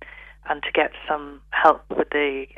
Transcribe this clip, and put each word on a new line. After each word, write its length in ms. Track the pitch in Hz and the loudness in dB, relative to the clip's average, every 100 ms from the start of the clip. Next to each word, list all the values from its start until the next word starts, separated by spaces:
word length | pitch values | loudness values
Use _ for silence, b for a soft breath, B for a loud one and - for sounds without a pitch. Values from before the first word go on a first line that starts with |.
| B B B B - | B B B B -8
and 120 | 147 | -6
to 80 | - | -2
get 180 | - 147 - - | 0 0 -2 -6
some 320 | 151 143 143 - | -6 -6 -16 -8
help 320 | - 160 - - - | 4 6 4 0 -4
with 140 | - | -2
the, 360 | 147 147 135 135 | 0 -2 -4 -10